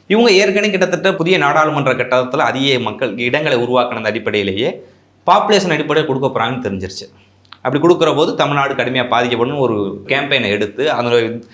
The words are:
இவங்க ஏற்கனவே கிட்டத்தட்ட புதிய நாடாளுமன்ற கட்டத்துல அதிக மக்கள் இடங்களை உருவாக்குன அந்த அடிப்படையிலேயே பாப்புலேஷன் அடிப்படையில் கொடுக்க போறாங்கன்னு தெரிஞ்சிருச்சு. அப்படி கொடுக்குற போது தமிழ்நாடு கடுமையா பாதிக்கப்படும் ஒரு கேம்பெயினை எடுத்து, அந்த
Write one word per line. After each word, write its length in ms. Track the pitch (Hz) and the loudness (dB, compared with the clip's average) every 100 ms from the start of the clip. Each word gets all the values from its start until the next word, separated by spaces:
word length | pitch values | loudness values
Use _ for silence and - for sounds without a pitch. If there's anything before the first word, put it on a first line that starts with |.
| - | 0
இவங்க 240 | 208 233 | 2 6
ஏற்கனவே 380 | 190 202 196 208 | 4 4 2 0
கிட்டத்தட்ட 440 | 185 185 175 175 | 0 0 0 0
புதிய 240 | 190 170 185 | 0 0 2
நாடாளுமன்ற 560 | 143 143 156 143 131 | 2 2 2 0 0
கட்டத்துல 440 | 127 123 127 123 147 | 0 0 0 0 0
அதிக 420 | 123 123 139 127 | 0 0 2 0
மக்கள் 380 | 113 107 127 104 | 0 -4 -4 -2
இடங்களை 400 | 120 139 156 127 | -2 0 0 0
உருவாக்குன 380 | 120 123 120 113 | 2 2 0 -2
அந்த 140 | 110 | -4
அடிப்படையிலேயே 760 | 110 107 107 98 95 131 - - - _ _ - | -2 -2 0 0 -2 -2 -4 -12 -20 _ _ 2
பாப்புலேஷன் 460 | 190 214 208 185 | 2 4 2 2
அடிப்படையில் 340 | 151 147 151 151 | -2 0 0 0
கொடுக்க 220 | 135 131 | 0 0
போறாங்கன்னு 440 | 117 113 127 104 | -2 -2 -2 -4
தெரிஞ்சிருச்சு. 340 | 98 95 - - - _ _ - - | -6 -8 -12 -16 -20 _ _ -20 -8
அப்படி 260 | 131 143 165 | -4 0 2
கொடுக்குற 280 | 175 160 139 | 2 2 2
போது 200 | 170 165 | 0 0
தமிழ்நாடு 380 | 147 143 139 | 0 0 -2
கடுமையா 340 | 127 120 131 123 | -2 -2 -2 0
பாதிக்கப்படும் 500 | 120 123 117 123 147 | 0 0 -2 -2 -2
ஒரு 460 | 127 107 98 101 - | 0 0 -4 -6 -4
கேம்பெயினை 380 | 131 143 139 107 | -2 0 0 0
எடுத்து, 460 | 104 107 107 147 | -2 -2 -2 -2
அந்த 480 | - 120 120 113 117 - | 0 2 2 0 -4 -14